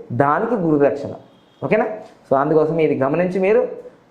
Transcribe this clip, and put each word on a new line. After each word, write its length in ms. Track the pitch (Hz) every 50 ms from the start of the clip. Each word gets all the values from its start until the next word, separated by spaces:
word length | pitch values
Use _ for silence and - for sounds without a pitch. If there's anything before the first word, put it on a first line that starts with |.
| - -
దానికి 420 | 120 117 139 143 151 170 220 226 247
గురుదక్షిణ. 560 | 202 170 160 156 143 143 139 - - - 95 - - - - _ _ _ _ _ - 135
ఓకేనా? 200 | 135 196 220 247 - - - - - - - _ -
So 60 | 143
అందుకోసం 440 | 135 147 151 160 160 156 156 165 165
ఇది 240 | 156 143 139 127 135
గమనించి 360 | 139 151 170 180 180 185 196
మీరు, 280 | 185 196 220 247 - - - - - - - _ _ _